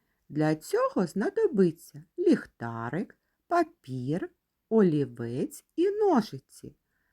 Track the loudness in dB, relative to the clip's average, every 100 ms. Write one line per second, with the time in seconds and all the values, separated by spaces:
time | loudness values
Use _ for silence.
0 | _ _ -8 -2 0 0 -2 0 0 0
1 | -2 -2 -2 0 0 4 2 0 -12 -20
2 | -14 -2 2 2 0 -12 -10 -8 -6 -4
3 | -6 _ _ _ -2 0 0 _ -12 -8
4 | -4 -4 -6 _ _ _ 0 4 4 4
5 | -2 -6 -8 -6 -6 -10 _ -2 0 2
6 | 2 2 0 -6 -18 -20 -20 -20 _ _
7 | _